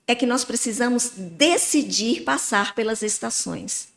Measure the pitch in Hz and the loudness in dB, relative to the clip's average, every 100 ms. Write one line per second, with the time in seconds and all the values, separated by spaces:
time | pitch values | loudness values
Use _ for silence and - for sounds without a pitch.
0 | - 240 247 254 - 233 233 214 240 240 | -2 0 2 2 0 -2 -2 0 2 2
1 | - - 180 170 302 381 - 302 202 185 | -2 -6 -10 4 4 6 2 2 2 0
2 | 220 - - 180 - 208 202 - 220 220 | 0 0 0 -2 0 0 0 -2 -2 -2
3 | 214 - 226 - - 165 185 - - | -2 -4 -4 -4 -4 -6 -6 -8 -10